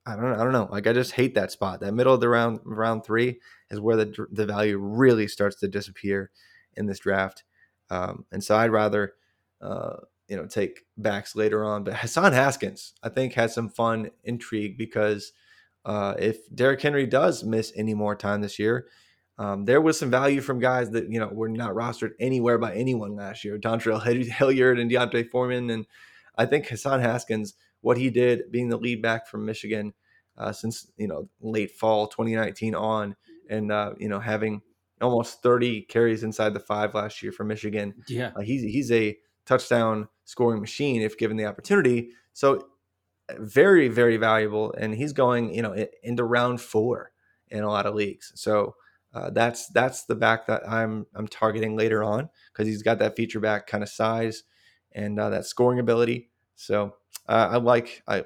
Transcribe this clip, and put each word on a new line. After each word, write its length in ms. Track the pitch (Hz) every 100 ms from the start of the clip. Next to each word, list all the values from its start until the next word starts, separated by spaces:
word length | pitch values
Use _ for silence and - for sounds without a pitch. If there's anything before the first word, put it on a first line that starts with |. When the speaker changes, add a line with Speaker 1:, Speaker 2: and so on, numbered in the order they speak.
| -
Speaker 1:
I 100 | 104
don't, 180 | 123
I 100 | 110
don't 80 | 123
know. 140 | 127 98
Like, 180 | 98 104
I 60 |
just 200 | 120 127
hate 220 | - 131 104
that 160 | 92
spot. 280 | - 98 87
That 140 | 98
middle 200 | 110 131
of 60 | 127
the 100 | 120
round, 300 | 120 117 110 -
round 400 | 110 113 110 -
three 340 | 110 123 120 - - -
is 80 | 107
where 160 | 110 113
the, 320 | 104 - -
the 140 | 104 104
value 320 | 104 107 101
really 500 | 101 113 131 113 104
starts 280 | - 101 -
to 60 | 98
disappear 640 | 101 98 - 101 98 95 _ _ _ _ -
in 100 | 104
this 120 | 98
draft. 440 | 104 98 95 - _ _ _ _ -
Um, 360 | 92 92 92 -
and 120 | 104
so 120 | - 107
I'd 140 | 117
rather, 420 | 110 107 104 98 - _ _ _ _
uh, 360 | 95 92 - - - _ -
you 80 | 98
know, 120 | 80
take 340 | 110 95 - _ -
backs 380 | 107 101 - 110
later 280 | 107 107
on. 200 | 107 104
But 120 | 98 110
Hassan 380 | 113 165 190
Haskins, 600 | 127 135 - 190 - - _
I 60 | 117
think, 240 | 131 131
has 200 | 123 117
some 160 | 117 110
fun 400 | - 113 113 107 -
intrigue 540 | - 120 - 110 104 113
because, 560 | 110 113 107 104 - _ _ _ _ _ -
uh, 300 | 104 98 -
if 200 | 104 110 -
Derrick 280 | 131 131 135
Henry 240 | 147 143 127
does 380 | 127 175 123
miss 280 | 110 113 107 -
any 180 | 110
more 220 | 104 104 104
time 260 | 101 104
this 160 | 101 -
year, 300 | 104 123 - _ _ _ _ -
um, 280 | 104 101 101
there 160 | 139
was 180 | 160 156
some 100 | 139
value 320 | 127 139 139
from 180 | 131 123
guys 320 | 127 127 113
that, 200 | 113 -
you 80 | 113
know, 80 | 104
were 220 | 104 110
not 240 | 113 117
rostered 380 | 101 120 113 107 -
anywhere 380 | 127 131 120 117
by 160 | 113
anyone 420 | 95 131 123 104 104
last 280 | 101 107
year. 140 | 104 104
Dontrell 420 | 113 113 113 107
Hill-, 300 | 113 131 117
Hilliard 480 | 113 135 135 127 120
and 100 | 117
Deontay 400 | 123 120 120 117
Foreman. 400 | 123 123 123 120
And 160 | 113 110 - - - _ -
I 100 | 117
think 220 | 147 143
Hassan 340 | 113 139 135
Haskins, 520 | 120 120 - 110 101 - _ _
what 160 | 117 123
he 120 | 131
did 400 | 117 123 120 -
being 180 | 120 120
the 80 | 113
lead 240 | 120 113
back 260 | 113 113 -
from 180 | 107 107
Michigan, 480 | 110 104 107 104 - _ _ _ -
uh, 140 | 104
since, 400 | 107 113 120 - -
you 100 | 107
know, 220 | 76 - _
late 300 | 110 110 98
fall 360 | - 110 107 107
twenty 260 | - 113
nineteen 400 | 113 107 101 110
on, 420 | 90 110 110 101 101 _ - -
and, 220 | 107 107
uh, 200 | 107 104 -
you 100 | 107
know, 120 | 101
having 420 | 113 107 110 104 - _ _ -
almost 400 | 123 120 113 -
thirty 380 | 123 123 123 110
carries 420 | - 117 117 110
inside 300 | 110 107 107
the 80 | 101
five 340 | - 104 104 107
last 260 | 104 -
year 120 | 104
for 100 | -
Michigan. 500 | 107 110 107 104 101 110 -
Speaker 2:
Yeah. 240 | 120 120 104
Speaker 1:
Uh, 40 |
he's, 200 | 101 135
he's 280 | 107 123 120
a 260 | 117 107 104 _ _ -
touchdown 600 | 127 - 120 113 107 107 _
scoring 380 | - - 120 110
machine 400 | 107 - 143 120
if 160 | 107 -
given 180 | 113 110
the 80 |
opportunity. 680 | 104 98 - 202 135 120 120 - _
So 380 | - 139 135 - _ _ _ _ _ - -
very, 520 | 107 131 190 180 131
very 260 | 113 120 110
valuable. 580 | 110 110 107 107 107 -
And 180 | 110 107
he's 160 | 147
going, 420 | 139 123 120 117
you 80 | 101
know, 120 | 110
i-, 160 | 98 104 -
into 220 | 113 120
round 380 | 117 120 123 120
four 500 | - 110 117 120 - _ _ _ -
in 140 | 107
a 60 | 104
lot 160 | 104 104
of 100 | 107
leagues. 360 | 104 - - -
So, 400 | 117 107 98 - _ _ _
uh, 160 | 117 87
that's, 380 | 110 117 117 -
that's 380 | 117 127 - -
the 100 | 110
back 320 | 110 113 -
that 200 | 113 98
I'm, 380 | 113 110 110 -
I'm 140 | 95 107
targeting 480 | - 110 110 110 107
later 260 | 110 110
on, 260 | 107 107 156 _ _
'cause 120 | - 107
he's 160 | 107
got 180 | 110 110
that 160 | 107 110
feature 240 | 113 110
back 280 | 107 104 -
kind 160 | 104
of 60 | 101
size 540 | - 110 113 113 110 - _ _ _ _
and, 260 | - 104 104
uh, 100 | 107
that 160 | 101 98
scoring 340 | - 123 123
ability. 520 | 120 117 117 120 - _ _ _
So, 400 | - 104 101 - _ - -
uh, 200 | 113 98
I 60 | 120
like, 460 | 117 120 117 - -
I 160 | 98